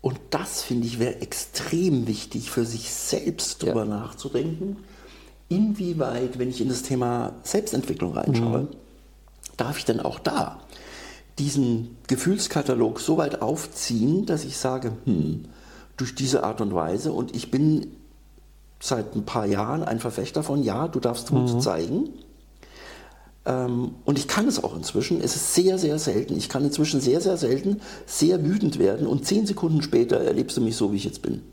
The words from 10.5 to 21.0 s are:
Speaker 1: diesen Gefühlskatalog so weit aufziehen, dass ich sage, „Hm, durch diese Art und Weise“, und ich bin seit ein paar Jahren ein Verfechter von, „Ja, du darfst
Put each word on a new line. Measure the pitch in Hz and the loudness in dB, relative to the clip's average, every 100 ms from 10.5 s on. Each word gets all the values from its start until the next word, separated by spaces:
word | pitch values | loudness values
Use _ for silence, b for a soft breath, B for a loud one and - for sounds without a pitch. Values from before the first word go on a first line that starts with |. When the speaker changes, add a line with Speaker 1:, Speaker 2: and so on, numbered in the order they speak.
| - - B B B B B B - | -6 -18 B B B B B B -4
Speaker 1:
diesen | 143 147 123 113 117 - - | 0 2 2 2 -2 -10 -2
Gefühlskatalog | 131 - 196 - 160 139 123 113 - | 0 2 2 0 0 2 4 4 2
so | - 160 | 2 2
weit | 143 - | 2 0
aufziehen, | 110 - - - - 117 120 175 214 | -2 -2 -4 -8 -2 2 4 2 2
dass | 156 131 | -2 -2
ich | - | -4
sage, | 131 131 123 113 - | -2 -2 -4 -4 0
„Hm, | 92 76 80 B B B B B - | 2 2 -2 B B B B B -6
durch | 131 - | -6 -2
diese | 135 135 | 0 2
Art | 95 110 | 0 0
und | 104 | 0
Weise“, | 90 80 98 151 | 0 0 0 -2
und | - 120 117 | -2 -4 -6
ich | - | -2
bin | 131 151 156 - - - - - - - - - - | 2 4 4 0 -14 -20 -20 -20 -20 -20 -20 -20 -12
seit | - 120 104 110 | -4 -2 -2 -4
ein | 104 | -4
paar | 120 104 | -2 0
Jahren | 101 107 151 | 0 0 -2
ein | - 117 | -2 -2
Verfechter | 117 - - 156 | -4 -4 -4 -4
von, | 151 143 | 0 0
„Ja, | 120 98 165 | 0 0 -2
du | |
darfst | - | 0